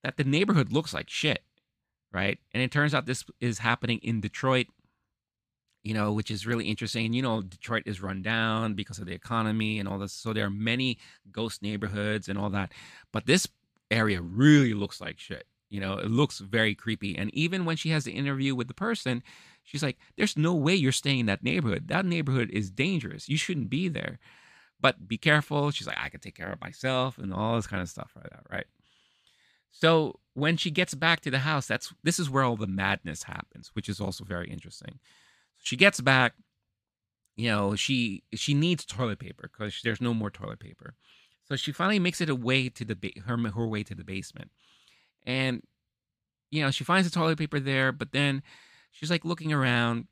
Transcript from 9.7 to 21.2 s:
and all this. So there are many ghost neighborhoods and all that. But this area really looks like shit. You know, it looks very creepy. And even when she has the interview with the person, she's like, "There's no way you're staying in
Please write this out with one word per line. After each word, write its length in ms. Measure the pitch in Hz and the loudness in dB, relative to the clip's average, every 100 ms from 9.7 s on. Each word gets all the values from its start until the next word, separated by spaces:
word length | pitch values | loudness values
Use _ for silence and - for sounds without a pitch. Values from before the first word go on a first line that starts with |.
| 107 | -2
and 80 | 98 | -4
all 120 | 98 | -4
this. 120 | 98 | -6
So 220 | - 113 | -8 -4
there 140 | 110 101 | -2 -2
are 20 | |
many 480 | 101 113 123 131 117 - - - | 0 0 0 0 -2 -10 -20 -14
ghost 300 | 101 113 - | -6 -6 -4
neighborhoods 680 | 101 104 101 104 104 107 92 | -6 -4 -4 -2 -2 -2 -4
and 100 | 101 | -4
all 120 | 101 | -2
that. 240 | 101 92 - - - - | -2 -4 -8 -20 -20 -6
But 120 | - - | -4 2
this 220 | 175 - _ _ _ _ | 2 2 _ _ _ _
area 320 | 110 110 92 | 2 2 2
really 520 | 85 98 143 151 127 | -2 6 10 10 8
looks 260 | 104 101 - | 2 -4 -6
like 180 | - - | -10 -12
shit. 300 | - 76 - _ _ | -12 -12 -14 _ _
You 120 | 101 | -6
know, 160 | 95 98 | -4 -2
it 120 | 98 | 0
looks 300 | 117 143 - | 2 2 0
very 360 | 98 113 110 104 | -2 2 2 0
creepy. 420 | - 110 101 - | -4 -4 -4 -4
And 160 | 104 | -4
even 320 | - 165 185 170 | -2 -2 0 -2
when 100 | 160 | -2
she 140 | 160 | 0
has 160 | 156 135 | 0 -2
the 80 | |
interview 420 | 87 139 135 135 127 | -4 -2 0 0 0
with 140 | 123 | -4
the 40 | |
person, 480 | - 214 233 131 123 - - - _ | -4 -2 -2 -2 -4 -6 -20 -20 _
she's 200 | - 143 | -10 -4
like, 140 | 147 - - - | -4 -6 -14 -2
"There's 220 | 208 - | 0 2
no 180 | 160 175 | 2 4
way 180 | 143 | 4
you're 200 | 190 135 | 4 4
staying 260 | - 143 | 2 0
in 60 | 135 | 2